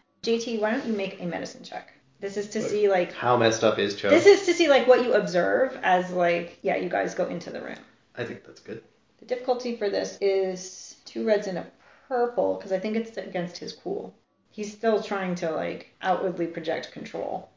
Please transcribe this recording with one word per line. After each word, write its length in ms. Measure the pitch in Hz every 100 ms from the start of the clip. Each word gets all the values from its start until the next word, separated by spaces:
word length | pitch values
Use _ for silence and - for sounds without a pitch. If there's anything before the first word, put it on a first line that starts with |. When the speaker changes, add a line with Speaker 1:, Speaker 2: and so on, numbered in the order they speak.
| _ _
Speaker 1:
J 160 | 233 226
T, 180 | 247 220
why 120 | 214
don't 160 | 269 240
you 80 |
make 260 | 202 190 -
a 60 | 175
medicine 380 | - - -
check? 280 | - - - _ _ _
This 180 | 196 208
is 100 | 208
to 100 | 220
Speaker 2:
Like, 100 | -
Speaker 1:
see, 180 | 208 202
like, 240 | 185 175
Speaker 2:
how 240 | - 120 123
messed 260 | 113 -
up 160 | 110 101
is 160 | 101 -
Cho? 120 | 101
Speaker 1:
This 160 | 339
is 220 | 403 381 349
to 80 |
see, 140 | 339 311
like, 160 | 262 247
what 160 | 247
you 80 | 240
observe 680 | 202 175 175 190 220 262 -
as, 280 | 185 180 180
like, 460 | 180 175 170 175 -
yeah, 140 | 190 185
you 120 | 180
guys 260 | 190 180
go 120 | - 180
into 240 | 175 -
the 100 | -
room. 160 | - - - _ _ -
Speaker 2:
I 60 |
think 200 | 117 - -
that's 140 | -
good. 220 | - - - _ _ _
Speaker 1:
The 80 | 233
difficulty 500 | 254 262 240 240 226
for 140 | 202
this 260 | 190 190 -
is 720 | 196 190 190 180 - - - -
two 220 | - 226 226
reds 200 | 208 190
and 100 | 175
a 80 | - _ _ _ -
purple, 480 | 247 240 190 190 185
'cause 160 | 196
I 60 | 190
think 180 | 220 220
it's 220 | 226 -
against 400 | - 180 175 -
his 160 | -
cool. 400 | - - 202 185 - _ _ _
He's 220 | 214 214
still 300 | - 226 202
trying 320 | - 196 185 175
to, 140 | 165
like, 400 | 160 170 170 - -
outwardly 460 | 190 175 185 175 165
project 460 | 170 165 - -
control. 580 | - - - - - -